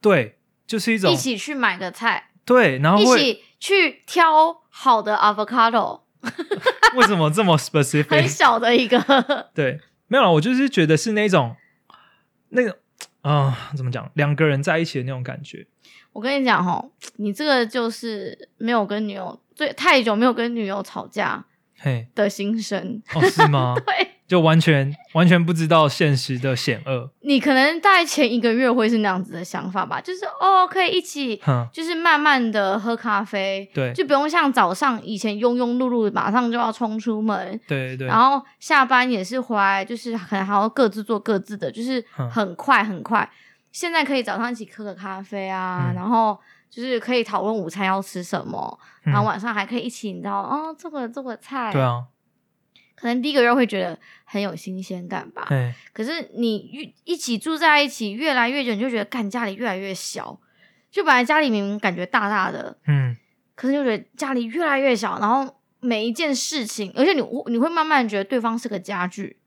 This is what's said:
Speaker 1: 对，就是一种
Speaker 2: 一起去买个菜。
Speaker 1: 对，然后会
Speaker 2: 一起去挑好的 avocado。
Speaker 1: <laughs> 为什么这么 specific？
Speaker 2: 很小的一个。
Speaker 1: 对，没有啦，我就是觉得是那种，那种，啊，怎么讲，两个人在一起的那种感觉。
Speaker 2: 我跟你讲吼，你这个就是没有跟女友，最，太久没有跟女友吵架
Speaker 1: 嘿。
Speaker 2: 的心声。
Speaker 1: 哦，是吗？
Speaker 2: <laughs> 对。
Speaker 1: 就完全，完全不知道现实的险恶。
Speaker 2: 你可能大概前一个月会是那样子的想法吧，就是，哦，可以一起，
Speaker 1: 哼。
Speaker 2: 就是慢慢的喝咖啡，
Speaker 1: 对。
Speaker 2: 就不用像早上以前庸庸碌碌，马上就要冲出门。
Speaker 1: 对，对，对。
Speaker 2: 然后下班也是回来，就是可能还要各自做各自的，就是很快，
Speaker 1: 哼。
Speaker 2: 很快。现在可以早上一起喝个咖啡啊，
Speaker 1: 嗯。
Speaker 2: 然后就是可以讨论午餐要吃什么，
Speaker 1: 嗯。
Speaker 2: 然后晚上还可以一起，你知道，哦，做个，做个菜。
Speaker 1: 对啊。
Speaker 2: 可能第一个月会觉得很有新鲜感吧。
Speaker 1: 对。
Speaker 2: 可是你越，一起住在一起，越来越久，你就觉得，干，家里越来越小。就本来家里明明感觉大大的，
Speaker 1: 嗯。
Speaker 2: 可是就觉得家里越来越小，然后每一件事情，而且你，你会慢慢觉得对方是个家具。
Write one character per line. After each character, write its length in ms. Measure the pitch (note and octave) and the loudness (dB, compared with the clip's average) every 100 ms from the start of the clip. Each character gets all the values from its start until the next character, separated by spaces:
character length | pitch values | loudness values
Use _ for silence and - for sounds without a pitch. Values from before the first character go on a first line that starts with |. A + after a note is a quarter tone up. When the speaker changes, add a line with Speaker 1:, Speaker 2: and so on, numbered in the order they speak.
Speaker 1:
对， 380 | G#3+ F3+ A2+ _ _ _ _ | 4 4 2 _ _ _ _
就 120 | A3+ | -4
是 160 | F#3+ | 0
一 40 | A3+ | 2
种 140 | F#3+ | 2
Speaker 2:
一 40 | E4 | 2
起 200 | C4 A3 | 0 -4
去 180 | A#3+ | -6
买 220 | C#4+ A#3 F#3 | -2 -2 -2
个 140 | F3+ | -8
菜。 400 | F3 A#3 F3+ - _ - | -4 -2 -2 -6 _ 4
Speaker 1:
对， 320 | B3 G#3 C3 | 6 6 4
然 120 | D3 | 4
后 100 | G3 | 6
会 20 | |
Speaker 2:
一 280 | A3 B3 C#4 | 6 6 4
起 80 | G#3+ _ _ | -2 _ _
去 440 | - G4 E4 - - | 0 4 2 0 -6
挑 560 | F4 E4 D#4 D#4+ E4 _ | 2 4 6 4 2 _
好 320 | - C4 A3+ | -4 2 2
的 160 | G#3 G#3 | 2 2
avocado。 880 | G#3 G#3 G#3 B3 A3+ A3+ G3 - _ _ | 2 2 -2 2 4 4 0 -4 _ _
Speaker 1:
<laughs> 720 | A#3 - E4+ - - - A4+ | -12 -10 -6 -2 -2 4 4
为 120 | B3+ G#4+ | 6 4
什 100 | G3 | 4
么 140 | D#3 | 2
这 120 | D#3 | 2
么 140 | G3+ D#3 | 4 4
specific？ 540 | - D#3 C3+ D3 D3 | 2 0 2 2 2
Speaker 2:
很 180 | D3+ C3+ | 2 2
小 300 | D3 C#4+ A3+ | 4 4 4
的 180 | A3+ A#3+ | 4 2
一 100 | B3 | 4
个。 140 | B3 - C#4 A#3+ C4+ - | 2 4 2 2 -4 -4
Speaker 1:
对， 260 | - C#3 C#3+ _ _ _ | -2 -2 -2 _ _ _
没 100 | C4 | 2
有 40 | |
啦， 80 | A3+ | 4
我 80 | D#3+ | 4
就 140 | E3+ | 4
是 140 | B3+ C4+ | 2 0
觉 180 | - D#3 | 2 4
得 80 | |
是 180 | D#3 A3+ | 4 2
那 140 | G#3 G#3+ | 0 2
种， 300 | F3+ A#2+ A#2+ _ _ _ - _ _ _ _ _ | 2 0 -6 _ _ _ -20 _ _ _ _ _
那 120 | A3+ | -2
种， 140 | A#3+ - _ _ - _ | -2 -4 _ _ -20 _
啊， 480 | C#3+ D3 C3+ B2 - | 0 2 2 -2 -6
怎 80 | D3 | -8
么 80 | B2+ | -6
讲， 200 | B2 - | -6 -8
两 240 | - D3 C#3+ | -2 0 2
个 100 | D#3 | 2
人 160 | C#3 | 2
在 160 | D3 D#3+ | 0 0
一 60 | |
起 140 | E3 C#3 | 0 -4
的 60 | |
那 60 | B2 | -6
种 120 | C3 | -8
感 200 | B2+ B2+ | -8 -10
觉。 240 | C#3+ - - _ _ - _ | -14 -18 -20 _ _ -20 _
Speaker 2:
我 80 | - | -8
跟 180 | A3+ C#4 | -4 0
你 60 | |
讲 180 | B3+ G#3+ | 2 2
吼， 300 | F3+ F3 C4+ _ - _ | 2 -2 -6 _ -20 _
你 160 | G#3 | -8
这 100 | G3+ | -4
个 240 | D4+ C4+ A3+ | 2 2 2
就 240 | B3+ A#3 | -2 -4
是 600 | A3+ A#3 G#3+ F#3+ - - _ | -4 -8 -8 -10 -14 -20 _
没 120 | A3+ | 0
有 140 | A#3+ | 0
跟 240 | G3+ G3+ G#3+ | 0 -2 -4
女 60 | |
友， 260 | G3 F#3 - _ | -8 -12 -14 _
最， 180 | _ D4+ | _ -6
太 300 | - D#4+ C#4+ | 0 4 4
久 120 | A3+ | 4
没 120 | G#3+ B3 | 2 2
有 60 | |
跟 220 | A#3+ A#3 | 2 -2
女 120 | A#3 G#3 | -4 -4
友 160 | G3 | -6
吵 240 | G3 - - | -8 -10 -10
架 400 | - F3+ - - _ _ _ | -6 -4 -4 -10 _ _ _
Speaker 1:
嘿。 280 | - B2 A#2 | -4 -4 -6
Speaker 2:
的 140 | - G3+ | -2 -2
心 320 | - G3+ A3+ | 0 -4 -4
声。 420 | G#3 G3 F#3+ G#3+ - | -4 -6 -6 -12 -8
Speaker 1:
哦， 80 | - | 2
是 260 | F#4 F#4+ A4 | 2 4 4
吗？ 260 | G3 B2+ B2 | 4 2 -2
Speaker 2:
<laughs> 60 | - | -2
对。 240 | G4+ F#4+ _ _ | -2 -2 _ _
Speaker 1:
就 140 | F3+ | 4
完 180 | D#3+ D#3+ | 6 6
全， 320 | E3 C#3+ C3+ D3 - | 6 4 2 -6 -6
完 160 | D#3+ F3 | 4 6
全 160 | F3 | 6
不 80 | E3+ | 4
知 160 | E3+ E3 | 0 4
道 180 | E3 D3+ | 4 4
现 300 | - D#3+ C3+ | 4 2 2
实 220 | - B2+ | 0 -4
的 180 | C3+ B2 | -2 -2
险 260 | - A2+ C3 | -2 -4 -4
恶。 240 | C3 B2 _ | -6 -6 _
Speaker 2:
你 180 | - C#4 | 0 2
可 140 | D4 | 4
能 260 | C4 C#4 E4 | 4 4 2
大 100 | G4+ | 4
概 120 | F#4 | 4
前 280 | E4+ - B3+ | 2 2 2
一 80 | A#3 | 2
个 100 | A#3 | 2
月 220 | A3+ C4 | 2 2
会 160 | B3 A3 | 2 2
是 100 | A#3 | 2
那 100 | G#3 | 2
样 140 | F#3 | -2
子 120 | F#3 | -4
的 100 | E3 | -10
想 260 | F3+ F#3 F3 | -10 -8 -6
法 140 | F#3 | -6
吧， 160 | G#3 - | -4 -6
就 140 | - | -8
是， 100 | F#4 A4 - | -8 -8 0
哦， 260 | F#4+ F#4+ F#4 | 4 4 4
可 160 | F#4 | 2
以 100 | F4 | 0
一 80 | F4+ | 0
起， 380 | - D4 C4+ G#3+ | -4 -6 -6 -4
Speaker 1:
哼。 240 | - B2+ A#2+ | 0 0 -2
Speaker 2:
就 140 | - | -8
是 100 | E4 | -6
慢 240 | E4+ E4+ D4+ | -2 2 4
慢 320 | D4+ C4+ A#3 | 4 2 2
的 300 | G#3+ G3 G3 | 0 0 0
喝 160 | G#3 A3+ | -2 -4
咖 260 | A3 G3+ | -2 -2
啡， 460 | G3+ G#3 G3 G3 G3 | -2 -4 -4 -4 -6
Speaker 1:
对。 180 | - B2+ | -4 -4
Speaker 2:
就 100 | B2+ C#4+ | -2 0
不 80 | |
用 140 | C#4 D4+ | 2 2
像 220 | E4+ D4+ | 0 0
早 220 | B3+ C4 | 2 2
上 280 | C#4 C#4+ A3+ | 2 -2 -2
以 140 | - G#3 | -6 -6
前 160 | A3 G#3 | -4 0
庸 200 | A#3+ A#3+ | 0 0
庸 200 | B3 A#3+ | -2 0
碌 120 | B3+ | 0
碌， 200 | A#3+ G#3+ | 0 0
马 220 | A3 - | -2 0
上 180 | A3 A#3+ | 0 0
就 60 | A#3 | 0
要 160 | A#3 | -2
冲 260 | A3+ A#3 A3 | -2 -4 -4
出 220 | G#3+ G#3+ | -4 -2
门。 400 | A3 G3+ F3+ G#3 _ | -2 -2 -6 -12 _
Speaker 1:
对， 200 | C#3+ C3 | -6 -4
对， 80 | C3 | -6
对。 80 | C3 | -2
Speaker 2:
然 120 | A3 | 2
后 240 | B3+ C#4 C4+ _ | 4 2 -4 _
下 240 | - D4+ | 0 2
班 260 | C4 B3+ B3+ | 4 2 2
也 140 | A#3 | -2
是 160 | F#3 B3+ | -4 -6
回 160 | B3 A3 | -4 0
来， 280 | G3 G3 | 2 0
就 100 | F#3+ | -4
是 220 | A#3 A#3+ A3+ | -10 -8 -8
可 200 | F3 G3 | -6 -6
能 100 | F#3+ | 0
还 80 | |
要 120 | G3+ G#3+ | 0 0
各 180 | - A#3+ | 2 0
自 140 | G#3 | 0
做 160 | G#3 A3 | -4 -4
各 180 | G#3 G3+ | -2 -2
自 160 | F#3+ | -4
的， 160 | G#3 D3+ | -8 -8
就 120 | D#3+ | -6
是 200 | A#3 B3+ A3 - B2 | -6 -6 -6 -8 -6
很 240 | A#2 G3+ E3+ | -2 -4 -4
快， 260 | - B3+ | 2 2
Speaker 1:
哼。 80 | G3+ | 2
Speaker 2:
很 120 | F#3 | -4
快。 280 | - A3 - _ _ _ _ | -2 -2 -2 _ _ _ _
现 200 | - F4 | -10 -2
在 100 | E4 | -2
可 140 | C#4 C#4 | 0 -2
以 60 | |
早 160 | A3 F#3+ | -2 -4
上 120 | A#3 | -6
一 40 | |
起 120 | A#3+ G#3+ | -8 -12
喝 80 | - | -14
个 120 | G#3 | -14
咖 280 | F3+ G3 F#3+ | -12 -12 -12
啡 280 | G3 G3+ F#3+ | -10 -10 -6
啊， 380 | F#3+ F#3 F3+ F3+ | -6 -6 -4 -4
Speaker 1:
嗯。 40 | |
Speaker 2:
然 80 | F3+ | -4
后 380 | F#3 A#3 A3 G3+ _ _ _ | -2 0 0 -2 _ _ _
就 120 | - | -12
是 160 | B3 B3 | -6 -4
可 160 | A3+ | -2
以 80 | B3 | -2
讨 200 | A3+ G3+ | -2 -4
论 120 | F#3+ | -4
午 140 | A3 E3+ | -4 -6
餐 180 | F#3+ F#3+ | -4 -2
要 140 | F#3+ | -2
吃 220 | F#3+ F#3 | -4 -12
什 200 | F3 F3+ - | -8 -8 -6
么， 340 | - C#2+ - _ _ | -10 -10 -12 _ _
Speaker 1:
嗯。 80 | - | -2
Speaker 2:
然 80 | D3 | 0
后 60 | G#3 | 0
晚 100 | G#3 | -2
上 140 | A3 | -6
还 140 | G#3 G3 | -6 -4
可 80 | |
以 60 | A#3+ | -4
一 100 | A#3+ | -6
起， 220 | - G#3+ | -8 -10
你 100 | F3+ | -10
知 40 | F#3 | -6
道， 120 | G3+ | -6
哦， 360 | G3 C#4+ D#4 D#4 | -4 -6 -8 -12
做 120 | F4 | -12
个， 160 | D4+ A#3+ | -10 -10
做 160 | A#3+ | -10
个 140 | C4 A3 | -12 -14
菜。 340 | - C4+ A#3 | -10 -8 -4
Speaker 1:
对 120 | F3+ | 0
啊。 220 | C3 A#2+ B2+ _ _ _ _ _ _ _ _ _ | 0 -2 -8 _ _ _ _ _ _ _ _ _
Speaker 2:
可 120 | A#3+ | -4
能 120 | A#3+ | -4
第 80 | B3+ | -2
一 60 | |
个 80 | C#4 | 2
月 100 | A#3+ | 2
会 140 | B3 A#3+ | 4 2
觉 160 | G3 | -2
得 160 | F3+ E3 _ - | -6 -8 _ -20
很 160 | _ G#3 | _ -6
有 140 | G3+ | -6
新 260 | D#3+ - F#3 | -8 -12 -12
鲜 260 | F#3 F#3 F3+ | -10 -12 -8
感 200 | F3+ - | -10 -10
吧。 120 | - - | -14 -4
Speaker 1:
对。 260 | C#3 B2 B2 - | -2 -2 -6 -18
Speaker 2:
可 100 | - | -10
是 260 | A3 E4 C4+ - | -8 -8 -10 -4
你 340 | A#3 G#3 - | -2 -2 -8
越， 180 | C4 B3+ _ | -16 -16 _
一 140 | - E4+ | -10 -8
起 200 | - A3+ | -4 -4
住 220 | D4+ D#4+ | -4 0
在 240 | D#4+ D4+ | 4 4
一 60 | C#4+ | 2
起， 240 | - A3 | -2 -8
越 200 | G#3 D#4 | -4 -2
来 160 | C4 A#3 | 0 0
越 160 | C#4 | 0
久， 80 | B3 | -2
你 80 | G#3 | -2
就 80 | B3+ | -2
觉 80 | A#3 | -4
得， 80 | |
干， 240 | G#3 B3+ G#3 | -4 -6 -6
家 160 | B3 | -4
里 100 | A3+ | -6
越 120 | G3 A#3 | -6 -6
来 100 | F#3+ | -6
越 160 | G3 | -8
小。 460 | F#3 - - - - _ _ _ _ _ | -10 -10 -10 -12 -16 _ _ _ _ _
就 120 | - | -2
本 100 | D#4+ | 4
来 100 | C4 | 4
家 180 | B3 D4+ | 4 2
里 100 | D4 | 2
明 160 | G#3+ G3 | 0 -2
明 120 | G#3 | -2
感 160 | G3+ | -4
觉 120 | F3 F3+ | -4 -2
大 240 | B3 G#3 | -2 0
大 220 | G#3 F#3+ | -2 -2
的， 260 | - - - - | -4 -12 -10 -2
Speaker 1:
嗯。 280 | C#3+ C3 A#2 _ _ _ _ | 0 0 -6 _ _ _ _
Speaker 2:
可 100 | B3+ | -2
是 80 | |
就 80 | C#4 | 0
觉 160 | C4+ A3+ | 0 -2
得 60 | A#3 _ | -6 _
家 160 | C#4+ | -4
里 120 | C4 | -4
越 200 | A#3 B3+ | -4 -4
来 140 | E4 C#4 | 0 2
越 160 | C4+ | 2
小， 240 | A#3 G3+ F3+ | 0 -2 -2
然 100 | G#3 | 0
后 280 | B3+ C4+ - _ _ | 0 -2 -10 _ _
每 260 | B3+ A3+ A3+ | -4 -2 -2
一 60 | |
件 200 | A3+ D#4+ | -2 -2
事 300 | C4 - D#4 | -2 -2 -4
情， 260 | A3 - G3 G3 | -6 -6 -8 0
而 80 | |
且 80 | D4 | 2
你， 100 | F4 A3 B3+ - | 2 -2 -6 -4
你 100 | A#3 | -2
会 100 | D4 | 0
慢 160 | E4 | 0
慢 240 | D#4 D4+ A#3 | 0 0 0
觉 80 | G3+ | -4
得 80 | |
对 160 | G3 C4 | -2 -2
方 160 | A3+ A3+ | -2 -4
是 120 | A#3 | -6
个 100 | G3+ | -10
家 300 | F#3 G3 F3+ | -8 -6 -6
具。 300 | F3+ G3 - | -6 -14 -14